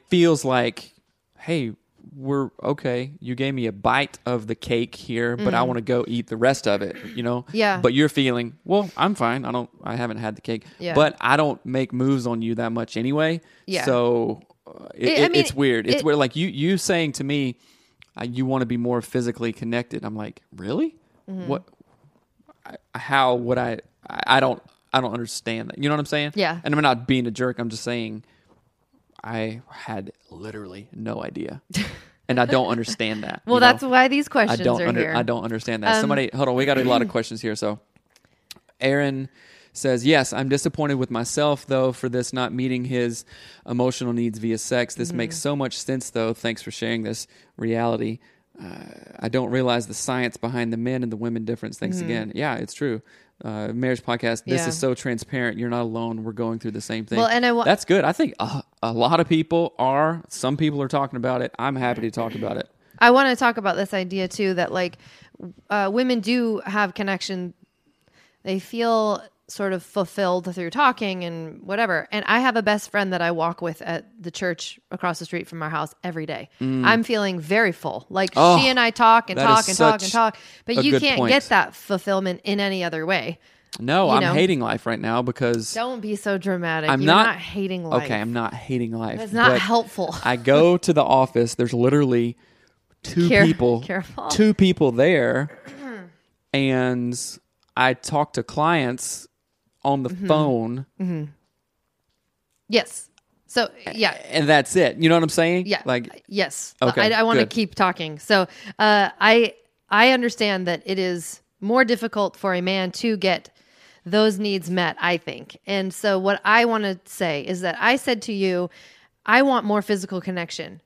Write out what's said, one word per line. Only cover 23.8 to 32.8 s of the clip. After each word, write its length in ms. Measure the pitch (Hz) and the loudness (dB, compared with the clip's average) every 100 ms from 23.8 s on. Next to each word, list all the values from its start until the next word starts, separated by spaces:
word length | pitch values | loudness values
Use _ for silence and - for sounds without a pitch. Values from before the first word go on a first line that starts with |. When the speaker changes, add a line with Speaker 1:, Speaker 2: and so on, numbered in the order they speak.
| - _ - | -12 _ -14
Speaker 1:
I, 280 | 50 - 131 | -6 2 4
I 20 | |
don't, 200 | 131 117 - _ _ | 4 -2 -10 _ _
I 80 | 135 | -2
don't 120 | 127 | -2
understand 580 | 120 117 - - 113 117 | -4 -6 -8 -6 -6 -8
that." 80 | - | -4
You 100 | 143 | -2
know 60 | |
what 60 | 151 | -2
I'm 60 | 147 | -2
saying? 260 | 151 147 | -2 -2
Speaker 2:
Yeah. 260 | 208 175 170 | -2 -2 -2
Speaker 1:
And 100 | 143 | -4
I'm 60 | 147 | 2
not 240 | 147 120 123 | 2 2 0
being 200 | 131 120 | 0 0
a 20 | |
jerk. 280 | 107 127 123 | -2 -4 -2
I'm 80 | 117 | -6
just 140 | 110 | -6
saying, 400 | - 120 110 107 - _ _ _ _ _ _ _ _ _ | -6 -6 -6 -12 -18 _ _ _ _ _ _ _ _ _
I 380 | - 113 110 113 - | -10 -6 -6 -8 -16
had 420 | - - 107 98 - _ | -18 -12 -10 -10 -16 _
literally 580 | 82 104 107 98 92 101 | -16 -14 -14 -14 -16 -18
no 300 | - 110 110 | -12 -10 -8
idea. 400 | - - - 143 _ | -8 -8 -10 -12 _
Speaker 2:
<laughs> 80 | - 208 - - _ - | -6 -6 -8 -20 _ -4
Speaker 1:
And 100 | 127 | 0
I 60 | 120 | 2
don't 220 | 131 101 | 2 2
understand 560 | 117 | -2